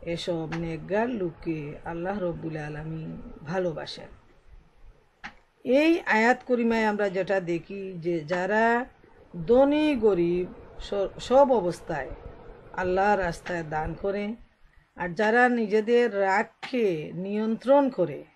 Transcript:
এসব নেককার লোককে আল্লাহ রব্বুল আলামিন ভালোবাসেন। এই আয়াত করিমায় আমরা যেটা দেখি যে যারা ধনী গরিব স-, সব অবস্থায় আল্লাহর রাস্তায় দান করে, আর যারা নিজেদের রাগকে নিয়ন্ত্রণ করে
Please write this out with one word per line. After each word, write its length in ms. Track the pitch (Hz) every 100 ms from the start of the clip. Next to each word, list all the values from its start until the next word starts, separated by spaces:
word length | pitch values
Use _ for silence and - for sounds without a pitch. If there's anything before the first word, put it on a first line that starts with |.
এসব 540 | 165 170 - 170 160 165
নেককার 540 | 165 160 160 196 233
লোককে 640 | 240 180 160 175 156 147 151 -
আল্লাহ 340 | 170 175 202
রব্বুল 380 | 180 156 160 156
আলামিন 640 | 147 151 156 160 160 165 - - 143
ভালোবাসেন। 640 | 185 180 151 143 - - - _ _ - - _ _ - - _ _ - - _ _
এই 380 | - 254 311 339
আয়াত 400 | - 220 226 254 -
করিমায় 400 | 247 233 226 220
আমরা 240 | 208 208
যেটা 300 | 185 185 196
দেখি 580 | 175 170 165 196 190 185
যে 200 | 160 170
যারা 680 | 151 180 185 214 226 233 254 _ - - - - 165
ধনী 480 | 240 277 294 302 277
গরিব 580 | 220 185 170 175 180 - - -
স-, 280 | - 202 190 -
সব 320 | - 254 277
অবস্থায় 580 | 247 175 165 - 160 135 - - - - - -
আল্লাহর 460 | - 180 185 196 208
রাস্তায় 440 | 180 165 - 175
দান 300 | 156 156 165
করে, 420 | 160 196 196 208 233 - _ - _ _ -
আর 180 | 180
যারা 360 | 165 214 233 247
নিজেদের 680 | 240 214 214 214 240 240 202
রাগকে 920 | 196 190 - _ - 254 220 165 160
নিয়ন্ত্রণ 760 | 165 190 208 220 226 233 277 277
করে 340 | 262 202 143 151